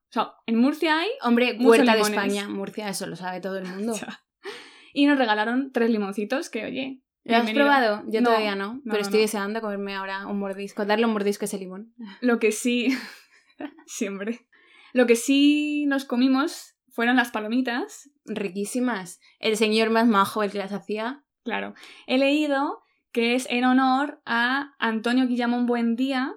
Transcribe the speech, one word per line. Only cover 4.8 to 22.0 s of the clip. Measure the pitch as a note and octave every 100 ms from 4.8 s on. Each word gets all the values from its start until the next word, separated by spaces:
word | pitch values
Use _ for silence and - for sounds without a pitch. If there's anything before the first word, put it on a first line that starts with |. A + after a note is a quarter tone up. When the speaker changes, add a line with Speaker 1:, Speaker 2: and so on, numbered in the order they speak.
| -
Speaker 1:
Y | C#4 C#4+
nos | C#4+
regalaron | A#3 G#3+ G#3+ B3 C4+
tres | A#3+ A#3
limoncitos, | A3 G3 G3 G#3 C4 E4+
que | A3+ G#3
oye, | - C4+ C4+ _ _
Speaker 2:
¿Lo | - A#3
has | A3+
Speaker 1:
bienvenido. | A3+
Speaker 2:
probado? | C#4+ C#4+ A#3 G#3 A3
Yo | A3
Speaker 1:
No, | A#3+
Speaker 2:
todavía | A3 G#3+
no, | G3 G3
Speaker 1:
no, | B3
Speaker 2:
pero | B3 G#3+
Speaker 1:
no, |
Speaker 2:
estoy | G3+ G#3+
Speaker 1:
no. |
Speaker 2:
deseando | G#3+ G#3+ G3 A3
comerme | G#3+ G3+ G3
ahora | G3 F#3+ G3 G3+
un | G3+
mordisco, | G3 G3 G3+ -
darle | G#3 G#3+ A#3
un |
mordisco | G#3+ G3+ G3+
a | G#3
ese | G3
limón. | F#3 F#3 A3+ - A3 F#3+
Speaker 1:
Lo | B3 A#3
que | A3
sí, | G#3+ B3 A#3+ A#3+
<laughs> | C4 G#3 - _ _ _ - C#4+ - -
siempre. | - G3+ G3 G3+ A#3 _ _ _ _ -
Lo | B3 A#3+
que | A3+
sí | - C#4 C#4+ D4 D4+ D4 D4
nos | C#4
comimos | C4+ A#3+ C4 C4 D#4 - - _ _
fueron | - A#3 B3+
las | B3
palomitas. | A#3 G#3+ A#3+ B3+ A#3+ G#4 - - _
Speaker 2:
Riquísimas. | - G#3+ G3+ F#3 G#3 B3+ B3 G#3 F3+ - _ -
El | A3 G#3+
señor | A3 G#3+ A3
más | A3+ A#3
majo, | G3+ G3 A3
el | G#3
que | G3+
las | G3
hacía. | G3+ - G#3+ A3+ C#4+ _ _
Speaker 1:
Claro. | - G3 G3+ G#3 - -